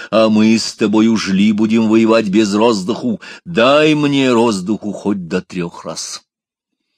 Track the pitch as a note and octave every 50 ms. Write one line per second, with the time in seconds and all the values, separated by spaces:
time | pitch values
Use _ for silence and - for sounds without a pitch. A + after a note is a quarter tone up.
0 | - - G2+ A2 A2 A2 G#2+ G#2+ G#2+ A2 A2+ G#2+ - - - - A#2 G2+ G#2+ A2
1 | A2 A2+ A2+ G2 F#2 G2 F#2+ F#2+ G#2 A2 G#2+ G#2 A2+ A2 A2+ A2+ A2 G#2+ A2 A2+
2 | A2+ A2 A2+ A2+ A2 G2 F#2 A2 A2 G2+ G2+ G#2+ A2+ A#2+ A2 G2 F2+ G#2+ A2 -
3 | B2+ B2 G#2 - - - - - - F2 E2+ A2 A#2 C3 C#3+ D3+ D#3 D#3 D3+ D3+
4 | D3 C#3+ C#3 C#3 C3+ B2+ A#2+ A2+ A#2 A#2+ G#2 F#2+ F2+ G#2+ G#2 - G#2+ G#2 F#2 -
5 | - G2+ G#2 G2 F2 D#2+ F#2 F#2 - - F#2 F2+ E2+ F2 - - - E2+ D#2 -
6 | - - - - - _ _ _ _ _ _ _ _ _ _ _ _ _ _